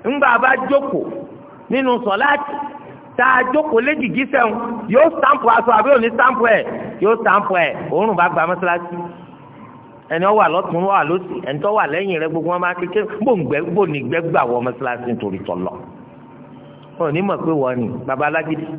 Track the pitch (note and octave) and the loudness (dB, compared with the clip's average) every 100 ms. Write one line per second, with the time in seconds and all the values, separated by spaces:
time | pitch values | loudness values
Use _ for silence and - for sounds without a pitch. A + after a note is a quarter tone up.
0 | A3 C#4 C4+ A#3 B3+ B3+ C4 C#4 C#4 F3+ | -4 2 2 4 4 2 2 0 2 -4
1 | - - - - - - - B3 C4 A#3+ | -4 -10 -14 -18 -20 -20 -4 -2 0 0
2 | G#3 G3+ C#4+ D4 D4 D4 C#4+ - - - | 0 0 2 0 -2 -8 -10 -12 -18 -20
3 | - - B3 B3+ B3+ D4 D#4 A3+ C4 D4+ | -10 0 2 2 2 0 2 0 2 -2
4 | B3 E3+ C4 C4+ A#3 A3 A#3+ - - A3+ | -2 -2 0 2 2 0 -6 -8 2 4
5 | D#4+ D#4+ C#4 C#4+ A#3 A#3 A3+ A3 A3+ C4+ | 4 4 2 4 4 4 4 4 6 4
6 | A#3 A#3 B3+ B3+ A#3 G3 - - - - | 4 4 2 4 4 2 0 -8 -10 -2
7 | G3 A3+ A3 G3 G3+ F3+ D3+ G#2+ - D#3 | 0 2 2 2 2 2 0 -2 -2 0
8 | A3 F3 F3 - E3 F3+ F3+ E3+ F3 F3 | 0 2 2 2 0 0 -2 -2 -4 -10
9 | F3 - - - - - - - - - | -12 -14 -20 -20 -20 -20 -20 -20 -20 -20
10 | - E3 F#3+ G#3+ F3 E3+ F#3 E3+ F#3+ G3 | -6 0 2 4 4 2 0 -2 2 2
11 | D3+ F3+ - - - C#3+ G#3 G#3+ D#3+ D#3+ | 2 -2 -4 -8 -6 -2 0 0 0 -2
12 | G3 E3 D#3+ E3 E3 F3 F3 F3+ F3+ G#3+ | -2 -2 -2 -2 -2 -2 -2 -4 -2 -2
13 | G#3 G#3+ A3+ G#3 C3 D3 F3 F3 F#3 D3 | -4 -2 0 2 0 -2 0 0 0 -2
14 | A#2+ E3 E3 D#3 B2+ A#2+ B2 A#2+ C3 A#2+ | -2 -4 0 0 2 0 -2 -4 -6 -6
15 | A#2+ A2+ G#2 F#2 F#2+ F2 F#2 - - - | -6 -4 -4 -6 -6 -4 -6 -8 -16 -20
16 | - - - - - - - - - - | -20 -20 -20 -20 -20 -20 -20 -20 -20 -6
17 | E3 D3+ G3 D#3+ D#3+ D#3 B2+ B2+ A2 - | -2 -2 -2 -2 -2 0 0 -2 -4 -6
18 | C3+ C3 D3 D#3+ D#3 D3+ - | -6 -2 0 0 -2 -6 -6